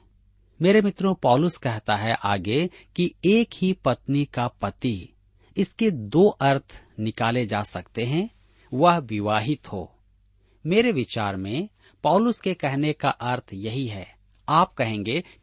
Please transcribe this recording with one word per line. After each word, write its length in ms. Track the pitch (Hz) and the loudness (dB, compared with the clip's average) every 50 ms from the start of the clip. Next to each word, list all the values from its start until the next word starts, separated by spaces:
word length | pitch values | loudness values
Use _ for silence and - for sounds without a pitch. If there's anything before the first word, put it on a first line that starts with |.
| _ _ _ _ _ _ _ _ _ _ _ - | _ _ _ _ _ _ _ _ _ _ _ 0
मेरे 200 | 156 185 202 220 | 2 4 6 4
मित्रों, 340 | 208 202 - - 190 196 185 | 4 2 0 -2 -2 -2 -2
पौलुस 420 | - - 131 120 135 165 180 - | 0 2 4 4 4 2 0 -2
कहता 380 | - - 127 113 107 - - 107 | -4 -6 -6 -6 -4 -2 -2 -2
है 180 | 104 104 113 117 - - | 0 0 -2 -2 -2 0
आगे 460 | 101 101 101 85 104 110 147 175 180 - - - _ - | -2 -2 -2 -2 -2 0 0 0 -2 -6 -12 -20 _ -4
कि 200 | - 175 - - _ - | -2 -2 -2 -2 _ 2
एक 240 | 175 208 233 233 - - | 2 4 4 2 0 -2
ही 200 | - 185 185 185 | -2 -2 -2 0
पत्नी 520 | - - 135 120 - _ - 139 143 143 | 0 -2 -2 -2 -2 _ -2 -2 -2 -2
का 220 | - - 131 120 | -2 -4 -4 -4
पति, 600 | 123 - - - 98 - _ - 127 110 92 - - _ _ _ _ _ _ _ _ - | -4 -4 -6 -8 -8 -6 _ -4 -4 -4 -4 -8 -14 _ _ _ _ _ _ _ _ -4
इसके 340 | - 196 - - - 226 220 | -2 -2 -2 -2 0 0 0
दो 360 | 175 123 104 101 107 160 196 | 0 -2 -4 0 4 4 4
अर्थ 560 | 208 - - 139 139 139 135 - - - - - _ _ - | 4 4 2 2 2 2 0 -2 -8 -18 -20 -20 _ _ -6
निकाले 460 | 107 113 - - 117 117 120 127 120 | -6 -4 -2 -2 0 0 0 0 -2
जा 180 | 101 110 104 104 | -2 -2 -4 -4
सकते 420 | - - 92 87 - - 113 113 | -4 -8 -10 -12 -8 -6 -4 -2
हैं, 240 | 120 143 170 202 233 - _ _ _ _ _ _ _ 127 | -2 0 -2 -2 -4 -8 _ _ _ _ _ _ _ 0
वह 240 | 127 156 175 175 | 2 4 4 4
विवाहित 720 | 170 139 110 110 104 101 107 107 107 110 131 151 - - - | 2 0 -4 -4 -4 -2 0 0 0 0 -2 -4 -6 -8 -10
हो। 240 | - 95 80 - _ _ _ _ _ _ _ _ _ _ _ _ _ _ - | -10 -10 -10 -12 _ _ _ _ _ _ _ _ _ _ _ _ _ _ -4
मेरे 260 | 151 180 214 233 247 | 0 2 2 2 2
विचार 440 | 208 135 117 - - 117 107 101 98 | 2 0 -2 -4 -4 -4 -2 -2 -4
में 340 | 95 95 98 110 147 196 214 _ _ _ _ _ _ - | -4 -6 -4 -4 -6 -6 -8 _ _ _ _ _ _ 0
पौलुस 360 | 147 165 196 226 240 220 - | 2 2 4 2 2 0 -2
के 140 | - 190 180 | -2 -4 -4
कहने 400 | - - 139 135 139 147 151 147 | -2 -2 -2 -2 0 0 -2 -2
का 160 | - - 139 | 0 -2 -2
अर्थ 340 | - - 117 123 123 120 - - 104 | -2 -2 -2 -4 -4 -4 -6 -10 -12
यही 340 | 95 101 110 117 135 135 | -10 -8 -6 -6 -6 -6
है। 320 | 117 104 98 87 - - _ _ _ _ _ _ - | -6 -8 -10 -12 -16 -20 _ _ _ _ _ _ 0
आप 240 | 147 165 185 - _ | 2 2 2 2 _
कहेंगे 500 | - 127 110 107 104 95 107 123 170 180 - - _ | -4 -4 -2 -4 -4 -4 -4 -4 -4 -6 -8 -16 _